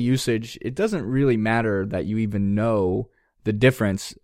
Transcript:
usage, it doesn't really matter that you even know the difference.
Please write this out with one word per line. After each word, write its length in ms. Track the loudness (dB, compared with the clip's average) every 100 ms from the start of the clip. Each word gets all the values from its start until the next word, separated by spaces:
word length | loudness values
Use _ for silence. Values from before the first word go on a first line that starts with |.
| 2
usage, 460 | 0 0 -2 -4 -10
it 140 | -10
doesn't 300 | -2 -2 -2
really 320 | -2 0 2 2
matter 500 | 2 0 0 0 -2
that 180 | -2 -2
you 120 | -2
even 360 | -2 0 0 2
know 520 | 2 2 2 0 -4 _ _ _
the 80 | -4
difference. 640 | 4 4 4 0 -2 -6 -12